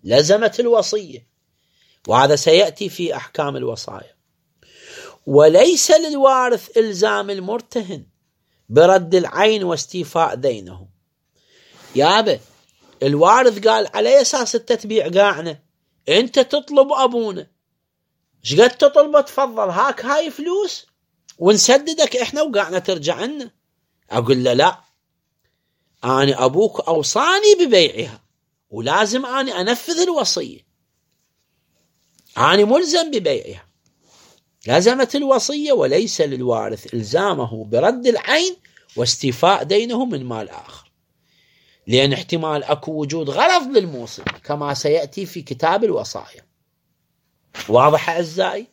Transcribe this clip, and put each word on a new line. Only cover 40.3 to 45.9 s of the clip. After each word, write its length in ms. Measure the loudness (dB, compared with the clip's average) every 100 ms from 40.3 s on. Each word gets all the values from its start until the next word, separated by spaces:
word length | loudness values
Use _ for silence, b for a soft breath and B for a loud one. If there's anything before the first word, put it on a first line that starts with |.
| -10 -12
آخر، 420 | -16 -20 -20 _ _ _ _ _ _ _ _ _ _ -2
لأن 260 | 2 2
احتمال 500 | -2 -6 -6 -4 -6
أكو 280 | -4 -6 -4
وجود 380 | -8 -6 -6 -6
غرض 480 | -2 2 0 0 -2
للموصي، 460 | -2 -10 -14 -12 -12 -12
كما 300 | -10 -6 -6
سيأتي 520 | -4 -2 -2 -2 -10 -12
في 160 | -12
كتاب 420 | -14 -4 0 0
الوصايا. 600 | 0